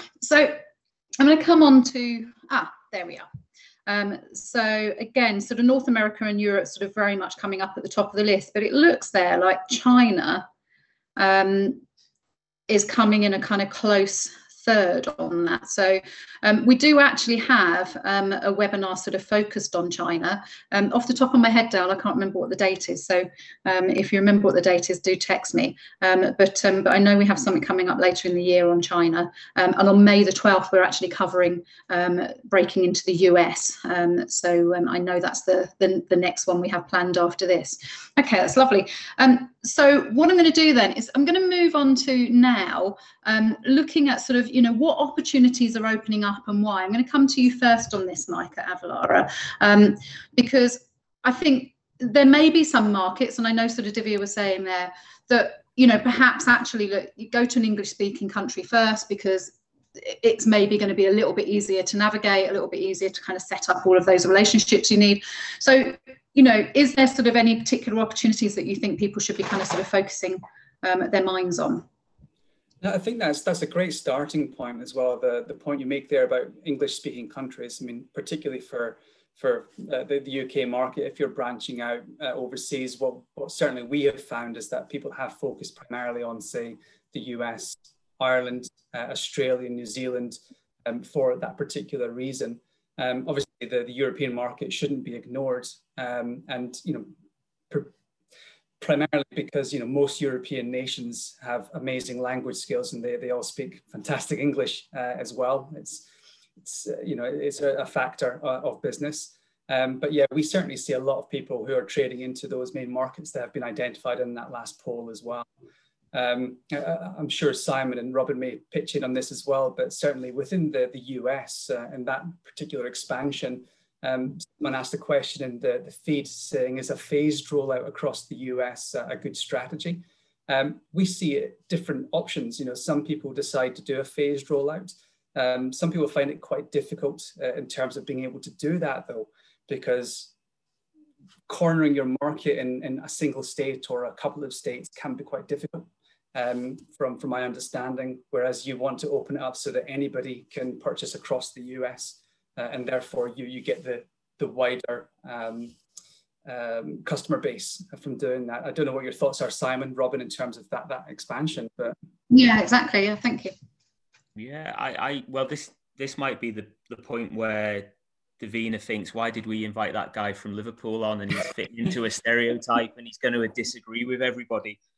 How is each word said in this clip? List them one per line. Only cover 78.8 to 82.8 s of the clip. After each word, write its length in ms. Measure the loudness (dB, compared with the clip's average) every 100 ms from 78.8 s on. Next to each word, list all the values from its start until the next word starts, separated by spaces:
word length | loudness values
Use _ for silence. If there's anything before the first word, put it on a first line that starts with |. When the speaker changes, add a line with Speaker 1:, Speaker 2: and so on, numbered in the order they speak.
| -8 -10 _ _ _
Speaker 2:
for, 320 | _ -2 -2 -4 -18 -8
uh, 120 | -6
the, 140 | -4 -6
the 120 | -4
U 140 | -8
K 180 | -6 -4
market, 420 | -2 -2 -4 -4
if 140 | -8 -4
you're 100 | -6
branching 520 | -4 -8 -8 -12 -10
out, 220 | -8 -8 -12 -12
uh, 100 | -8
overseas, 640 | -8 -10 -10 -8 -8